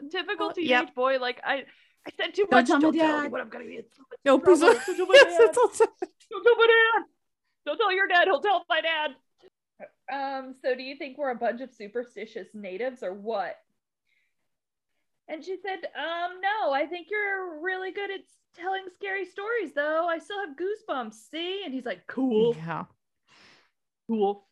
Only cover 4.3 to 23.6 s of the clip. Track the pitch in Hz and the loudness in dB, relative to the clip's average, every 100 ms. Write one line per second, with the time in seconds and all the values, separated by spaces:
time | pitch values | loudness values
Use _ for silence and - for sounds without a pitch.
4.3 | 269 370 339 339 466 - 330 359 539 415 | 4 8 8 8 6 2 -4 6 8 8
5.3 | 349 440 320 480 - 453 - - _ _ | 8 4 6 0 2 0 0 -14 _ _
6.3 | 415 392 453 453 453 453 453 - _ _ | 0 2 6 6 6 6 2 -2 _ _
7.3 | _ _ _ - 302 403 370 381 349 349 | _ _ _ -10 -2 0 0 2 4 4
8.3 | 381 403 359 349 330 320 320 302 262 _ | 2 2 0 0 -2 -2 -4 -4 -8 _
9.3 | _ - _ _ _ 202 _ - 269 269 | _ -20 _ _ _ -20 _ -10 -6 -6
10.3 | 269 262 262 285 254 262 285 294 262 277 | -6 -10 -6 -4 -4 -6 -10 -12 -6 -4
11.3 | 233 233 233 254 _ 202 240 247 202 220 | -2 -4 -4 -10 _ -10 -10 -10 -12 -14
12.3 | 208 190 214 202 185 254 254 202 202 202 | -14 -16 -14 -12 -8 -8 -6 -10 -8 -6
13.3 | 214 170 - _ _ _ _ _ _ _ | -6 -6 -10 _ _ _ _ _ _ _
14.3 | _ _ _ _ _ _ _ _ _ - | _ _ _ _ _ _ _ _ _ -14
15.3 | 320 311 370 392 370 - - 302 339 349 | -12 -10 -10 -8 -10 -10 -10 -8 -6 -6
16.3 | 370 392 427 339 269 302 349 330 415 403 | -4 -4 -2 0 0 -2 -6 -6 -4 -2
17.3 | 392 370 311 349 370 370 330 403 381 - | -4 -6 -8 -6 -6 -8 -8 -8 -10 -14
18.3 | _ _ - 349 381 381 - 392 392 359 | _ _ -12 -8 -8 -10 -12 -8 -6 -8
19.3 | - 415 466 330 - 294 320 339 330 320 | -10 -6 -4 -4 -4 -2 -2 -2 -4 -8
20.3 | 403 392 269 359 440 - 285 226 220 - | -10 -10 -6 -6 -6 -6 -6 -6 -12 -14
21.3 | 311 349 381 370 262 233 185 - - 262 | -10 -8 -8 -8 -8 -8 -10 -10 -4 0
22.3 | 214 - 156 165 160 180 _ _ _ _ | 2 2 0 -6 -8 -10 _ _ _ _
23.3 | _ - _ | _ -20 _